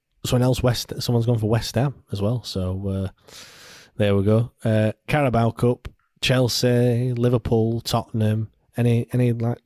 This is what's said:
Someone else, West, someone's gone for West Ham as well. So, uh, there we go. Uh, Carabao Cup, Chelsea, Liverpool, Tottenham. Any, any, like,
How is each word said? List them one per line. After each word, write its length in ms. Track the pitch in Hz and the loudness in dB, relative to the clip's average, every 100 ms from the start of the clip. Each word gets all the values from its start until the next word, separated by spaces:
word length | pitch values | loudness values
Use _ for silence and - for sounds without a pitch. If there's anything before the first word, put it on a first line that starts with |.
| _ _ | _ _
Someone 200 | - 127 | -2 0
else, 180 | 123 123 | 2 2
West, 300 | 123 117 - - | 0 -2 -6 -8
someone's 260 | - 120 117 | -2 0 0
gone 120 | 117 | 0
for 120 | 107 | 0
West 240 | 113 - | -2 -2
Ham 220 | 110 139 - _ | -2 -2 -4 _
as 100 | 98 | -4
well. 200 | 101 123 | -2 -4
So, 440 | - 95 92 95 98 | -6 -6 -4 -4 -4
uh, 440 | 95 92 - - - - - - - - - | -4 -6 -10 -20 -20 -20 -20 -20 -20 -12 -2
there 180 | 104 98 | 2 2
we 60 | |
go. 300 | 98 110 120 - | 4 2 0 -4
Uh, 280 | 117 110 107 - - | 0 2 0 -2 -2
Carabao 420 | 151 135 113 117 | 0 2 2 0
Cup, 380 | - 120 127 - - _ _ | 0 0 0 -8 -20 _ _
Chelsea, 920 | - 131 120 - 123 123 123 120 127 | 0 2 2 0 2 2 2 2 -2
Liverpool, 680 | 120 123 123 - 113 113 117 | 0 0 0 2 2 2 -2
Tottenham. 680 | - 117 - 113 107 107 110 _ _ - | -2 -4 -2 0 0 0 -4 _ _ -2
Any, 300 | 120 117 120 | 2 2 0
any, 200 | 123 123 | 0 0
like, 260 | 117 117 117 | 0 -4 -6